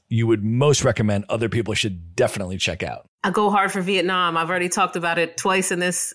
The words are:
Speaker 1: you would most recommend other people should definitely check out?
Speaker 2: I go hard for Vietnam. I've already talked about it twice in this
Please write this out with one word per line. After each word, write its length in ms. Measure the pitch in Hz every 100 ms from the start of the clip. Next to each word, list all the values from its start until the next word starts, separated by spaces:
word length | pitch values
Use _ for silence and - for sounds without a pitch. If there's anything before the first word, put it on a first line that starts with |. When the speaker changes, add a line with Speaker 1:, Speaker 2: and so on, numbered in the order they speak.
| -
Speaker 1:
you 180 | 113 113
would 180 | 110
most 400 | 107 120 147 139
recommend 400 | 131 110 107 101 -
other 200 | 110 113
people 260 | 113 107
should 400 | 101 110 90 85
definitely 440 | - 117 101 90 98
check 240 | - 82
out? 240 | 78 57 - _
Speaker 2:
I 60 | 196
go 200 | 196 208
hard 200 | 202 190
for 100 | 196
Vietnam. 560 | 180 190 175 185 175 165
I've 140 | 165
already 180 | 180 180
talked 280 | 208 180 175
about 220 | 170 170
it 180 | 165 -
twice 340 | 196 190 185
in 80 | 180
this 340 | 180 175 -